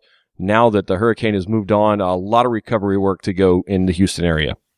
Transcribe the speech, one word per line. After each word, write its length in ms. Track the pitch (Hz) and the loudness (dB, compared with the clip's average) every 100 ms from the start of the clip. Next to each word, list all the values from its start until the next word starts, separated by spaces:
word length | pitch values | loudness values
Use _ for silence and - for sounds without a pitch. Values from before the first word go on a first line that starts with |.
| _ _ _ - | _ _ _ -8
now 320 | 92 110 120 | 0 2 4
that 160 | 104 92 | 2 0
the 100 | 92 | 0
hurricane 380 | 117 107 113 101 | 0 0 -2 -2
has 120 | 92 | -2
moved 240 | 110 98 | -4 0
on. 300 | 104 107 104 | 2 2 0
A 140 | 90 90 | -2 -2
lot 320 | 95 117 123 | 0 0 2
of 40 | |
recovery 460 | 110 - 113 101 98 | -2 -4 -2 0 0
work 240 | 98 92 | 0 -2
to 140 | - 90 | -4 0
go 280 | 95 90 - | 2 2 0
in 180 | 95 92 | 0 0
the 80 | |
Houston 320 | 87 95 - 85 | 0 0 0 -2
area. 300 | 80 69 - _ | 0 -2 -6 _